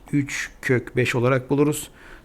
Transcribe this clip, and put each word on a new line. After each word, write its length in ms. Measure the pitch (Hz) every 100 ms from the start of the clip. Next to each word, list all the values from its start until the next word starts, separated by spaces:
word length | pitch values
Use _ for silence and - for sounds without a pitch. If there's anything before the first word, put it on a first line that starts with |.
| -
üç 400 | 143 139 - - -
kök 340 | - 123 - 127
beş 200 | 123 127
olarak 340 | 123 131 127
buluruz. 420 | 143 147 147 - - - -